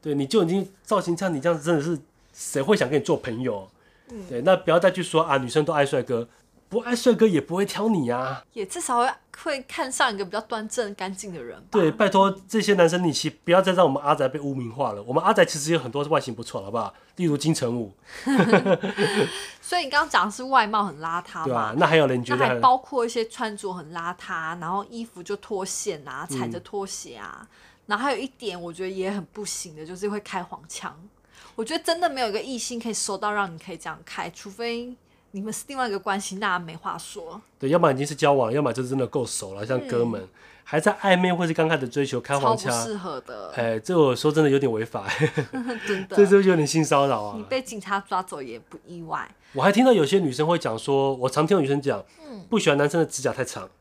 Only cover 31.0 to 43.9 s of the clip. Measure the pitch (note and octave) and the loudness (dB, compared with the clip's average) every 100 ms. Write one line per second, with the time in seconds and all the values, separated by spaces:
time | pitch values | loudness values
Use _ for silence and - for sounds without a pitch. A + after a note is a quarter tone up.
31 | F#3+ _ _ _ - - A3+ E4 D#4+ E4+ | -20 _ _ _ -20 -10 -6 -4 -2 0
32 | F4 C4+ A#3 G3+ B3+ B3 - A#3+ A3+ G3+ | 0 0 -2 -2 -6 -6 -6 -6 -6 -4
33 | - G3 G#3 G#3 G3 E3 - E3 E3+ D#3+ | -4 -4 -2 -2 -4 -6 -14 -12 -12 -14
34 | E3+ - F3 E3+ G3+ G3 A#3 A#3 B3 B3 | -14 -10 -10 -10 -18 -8 -6 -6 -8 -16
35 | _ _ _ G3 G#3 G#3+ - C4+ B3 G3 | _ _ _ -10 -8 -8 -10 -6 -4 -4
36 | G3+ G3 G3 F#3+ G#3 F3+ E3+ E3 F#3+ E3+ | -4 -4 -4 -6 -4 -4 -6 -12 -10 -10
37 | - - E3 F#3+ - _ C3+ E3+ E3 C3 | -12 -14 -14 -16 -20 _ 0 4 4 2
38 | C#3+ D3 D3+ C#3 A#2 C3 C#3+ A#2 B2+ C3+ | -2 0 4 4 4 2 0 -2 -2 -2
39 | B2 D3 A#2 - G2 G2 G#2+ C3 - A#2+ | -2 -2 -4 -6 -10 -10 -4 -4 -2 0
40 | A#2+ G#2+ F#2 _ - - - D3+ D#3+ G3+ | 0 -2 -10 _ -20 -20 -4 0 0 0
41 | G3 F3+ F#3 F3 E3+ D#3+ D#3+ D#3+ B2+ D3 | 2 4 4 2 0 0 2 2 -2 -2
42 | C#3 B2 - C#3 C3+ A#2 B2 A#2+ A#2 - | -2 -2 -2 0 2 2 0 -2 -2 -6
43 | - C3+ - A2+ F#2 D2 A#2 A2 - | -8 -10 -12 -14 -10 -4 -2 -2 0